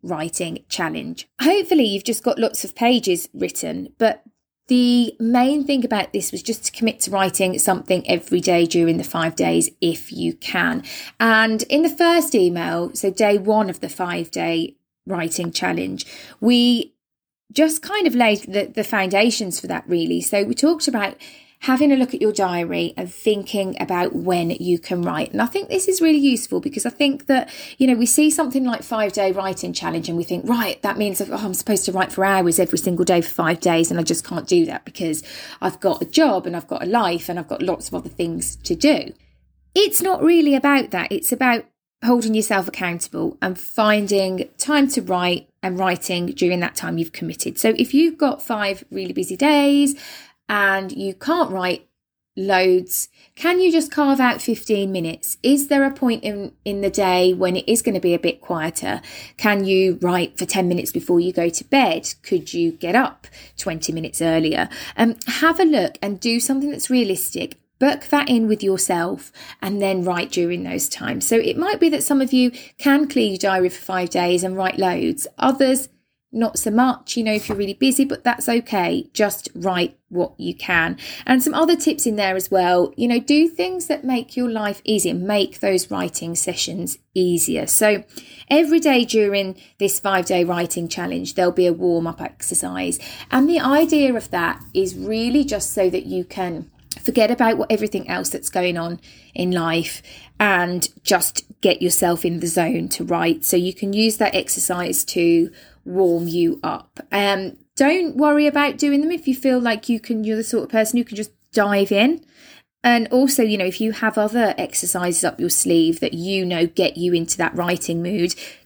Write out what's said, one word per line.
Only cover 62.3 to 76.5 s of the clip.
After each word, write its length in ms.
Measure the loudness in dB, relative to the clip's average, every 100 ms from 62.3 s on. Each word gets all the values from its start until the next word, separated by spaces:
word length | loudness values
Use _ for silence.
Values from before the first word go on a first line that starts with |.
| -4 -2
you 200 | -2 -2
get 240 | -2 0 0
up 320 | 0 -6 -20 -20 -20 -10
twenty 360 | -8 -6 -6
minutes 280 | -6 -6 -4
earlier? 480 | 0 2 2 0 -4 -6 -12 0
Um, 180 | 0 0 -8
have 340 | 0 2 4
a 40 |
look 340 | 4 4 0 -4
and 160 | -6 -4
do 220 | -2 0
something 300 | 0 -2 -2
that's 200 | -4 0
realistic. 680 | 2 2 0 -4 -6 -10 -12 _ _
Book 280 | 0 0 0
that 180 | 0 2
in 200 | 2 2
with 140 | 0
yourself 680 | 0 0 0 0 -2 -6 -12 -20 -20 -12
and 180 | -6 -2
then 220 | 0 0
write 300 | 0 -2 -2
during 320 | -2 0 -2
those 240 | -4 -4 -4
times. 400 | -6 -6 -4 2
So 80 | 2
it 200 | 2 -2
might 220 | -2 2
be 100 | 2
that 120 | 2
some 180 | 0 0
of 120 | 2
you 180 | 4 2 0 -16 _
can 320 | 2 4 2
clear 200 | 2 0
your 100 | 0
diary 300 | 0 2 0
for 120 | -2
five 300 | -6 -4 -2
days 320 | 0 2 2
and 140 | 0 -2
write 220 | -4 0
loads. 500 | -2 0 -2 -4 -8 -2
Others 500 | 0 2 2 2 -2 _ _ _ _
not 260 | -4 -2